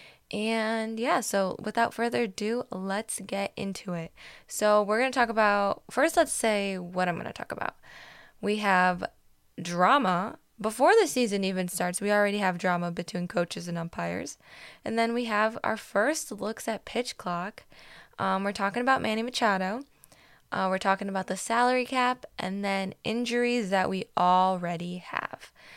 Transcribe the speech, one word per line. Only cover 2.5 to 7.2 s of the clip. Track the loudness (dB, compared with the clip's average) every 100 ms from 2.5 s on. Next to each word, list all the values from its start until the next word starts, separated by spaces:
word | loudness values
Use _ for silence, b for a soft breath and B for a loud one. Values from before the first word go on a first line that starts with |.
| -4 -4
let's | -6 -4 -4 -4 -8
get | -6 -4 -4 -6
into | -8 -8 -8
it. | -8 -8 B B B -12
So | 2 4 6
we're | 4 2
gonna | 2
talk | 2 2
about, | 4 4 4 2 -2 -4
first, | 2 4 4
let's | 2
say | 2 2 2 0 -4
what | -4 -2 0
I'm |
gonna | -2